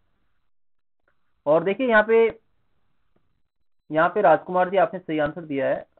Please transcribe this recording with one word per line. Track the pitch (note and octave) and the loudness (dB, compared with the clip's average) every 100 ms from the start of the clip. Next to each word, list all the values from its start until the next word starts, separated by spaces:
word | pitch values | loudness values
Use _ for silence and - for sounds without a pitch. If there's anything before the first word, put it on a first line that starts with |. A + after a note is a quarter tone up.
| _ _ _ _ _ _ _ _ _ _ _ _ _ _ C#3+ | _ _ _ _ _ _ _ _ _ _ _ _ _ _ -2
और | D#3+ | 0
देखिए, | E3+ G3+ B3+ | 0 -4 0
यहाँ | A3 G#3+ | 2 4
पे | A3+ A3+ - _ _ _ _ _ _ _ _ _ _ _ _ _ _ - | 2 2 -2 _ _ _ _ _ _ _ _ _ _ _ _ _ _ -6
यहाँ | D#3 F3 | -2 0
पे | G#3 | 2
राजकुमार | F#3+ D#3 - F3+ F3+ | 2 2 0 -4 -2
जी | F#3+ | 0
आपने | F3 F#3+ | 0 -2
सही | F3 D#3 | -8 -4
answer | D3 D3+ | -4 -6
दिया | D#3 C3+ C3 | -10 -6 -4
है, | - - | -4 -8